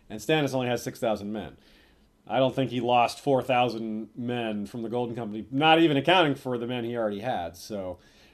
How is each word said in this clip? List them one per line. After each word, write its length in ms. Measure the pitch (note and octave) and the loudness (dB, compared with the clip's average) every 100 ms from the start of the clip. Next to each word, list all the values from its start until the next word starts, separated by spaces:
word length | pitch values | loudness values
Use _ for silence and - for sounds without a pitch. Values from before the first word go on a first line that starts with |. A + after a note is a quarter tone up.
| _ | _
And 100 | G#2+ | -10
Stannis 340 | - D#3 C#3 | -2 0 0
only 140 | C3 B2 | -2 -2
has 160 | A#2+ | -4
six 160 | C3 - | -4 -4
thousand 320 | A#2 G#2 G2+ | -2 -2 -4
men. 260 | G#2+ D#2 - _ _ _ _ _ _ - | -8 -10 -16 _ _ _ _ _ _ -2
I 100 | B2 | 2
don't 180 | C3 B2 | 2 0
think 140 | B2+ | -2
he 100 | A#2+ | -2
lost 400 | A#2+ B2 A#2 - | 2 4 2 0
four 220 | C#3+ C3 | 0 0
thousand 680 | A#2+ B2 B2 A2 A2 A2 A2 A#2+ | 2 2 2 -2 -6 -8 -10 -8
men 520 | A#2+ A#2+ A2+ G#2 G2+ | -6 -4 -4 -4 -6
from 160 | A#2+ | -8
the 60 | A2+ | -6
Golden 260 | B2 A#2+ A#2 | -4 -4 -6
Company, 320 | A2 A2 G#2 | -8 -8 -6
not 300 | C3+ D#3 D#3+ | 2 6 6
even 180 | E3 C#3 | 6 4
accounting 380 | C3+ F#3 D#3 C3 | 4 6 4 2
for 240 | C3 B2 | -4 -4
the 80 | A#2+ | -4
men 160 | B2 | -4
he 120 | A#2 A#2+ | -4 -2
already 260 | A2 G2+ | -2 -2
had. 360 | A#2+ G#2 E2+ F2+ | -4 -4 -6 -10
So 400 | - G#2 F#2 F2 _ _ - | -10 -8 -8 -10 _ _ -20